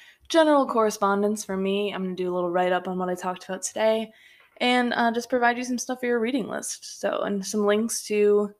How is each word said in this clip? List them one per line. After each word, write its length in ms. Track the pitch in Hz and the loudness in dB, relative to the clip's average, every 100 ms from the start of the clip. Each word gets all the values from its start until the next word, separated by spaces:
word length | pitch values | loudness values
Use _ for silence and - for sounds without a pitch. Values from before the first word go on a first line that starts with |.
| - _ - | -20 _ 0
general 380 | 320 311 294 262 | 4 6 4 2
correspondence 800 | 233 214 214 196 202 208 214 | 2 2 2 0 2 0 -2
from 180 | - 190 | -4 -4
me. 300 | 196 202 208 | -2 -2 -2
I'm 120 | 185 | -4
gonna 100 | 185 | -6
do 180 | 180 180 | -4 -2
a 20 | |
little 160 | 180 175 | -2 0
write-up 380 | 180 180 180 185 | 2 2 0 -2
on 100 | 185 | -4
what 100 | 180 | -4
I 60 | |
talked 300 | 180 185 180 | -4 -6 -8
about 180 | - 185 | -8 -8
today 500 | - 214 220 220 220 - - _ _ - | -8 -2 0 0 -2 -12 -20 _ _ -4
and, 360 | 247 247 240 | 2 2 2
uh, 180 | - 233 | 2 0
just 160 | 233 233 | 0 -2
provide 280 | 247 240 240 | 2 2 0
you 60 | |
some 140 | 254 247 | -2 -4
stuff 220 | - 247 | -4 -4
for 60 | 247 | 0
your 140 | 240 | 0
reading 260 | 220 269 185 | 0 -2 -2
list. 540 | - - - - - | -6 -8 -12 -14 -6
So, 220 | 196 - | -4 -2
and 220 | 190 202 | -2 -4
some 220 | 190 214 202 | -4 0 2
links 400 | 208 226 - - | 2 0 -4 -2
to 480 | 208 208 208 202 | 2 4 4 2